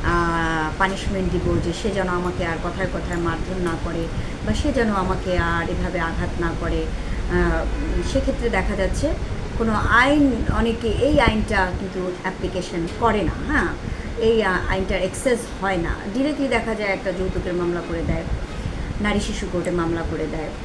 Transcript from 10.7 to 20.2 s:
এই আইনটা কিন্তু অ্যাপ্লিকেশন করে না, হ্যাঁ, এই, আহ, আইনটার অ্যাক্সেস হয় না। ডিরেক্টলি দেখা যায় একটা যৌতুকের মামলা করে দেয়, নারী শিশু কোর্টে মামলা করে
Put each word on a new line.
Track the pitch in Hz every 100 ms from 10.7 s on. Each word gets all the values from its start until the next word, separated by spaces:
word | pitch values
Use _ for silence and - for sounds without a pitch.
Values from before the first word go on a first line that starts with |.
| 226 226
এই | 202 247 -
আইনটা | 226 220 208 208 185 180
কিন্তু | 196 185 180 180
অ্যাপ্লিকেশন | 190 185 180 185 180 175 165 -
করে | 233 208
না, | 165 - -
হ্যাঁ, | 262 175 - - - - -
এই, | 226 226
আহ, | 202 185 -
আইনটার | 190 190 190
অ্যাক্সেস | 185 - 269 233 - -
হয় | 190 185
না। | 170 - -
ডিরেক্টলি | 208 277 285 269
দেখা | 240 220 214
যায় | 208
একটা | 190 196
যৌতুকের | 185 185 185 185
মামলা | 175 175 175 160
করে | 165 160
দেয়, | 165 170 - - - - - - -
নারী | 208 202
শিশু | 202 208 190
কোর্টে | 180 170
মামলা | 175 165 170 165
করে | 160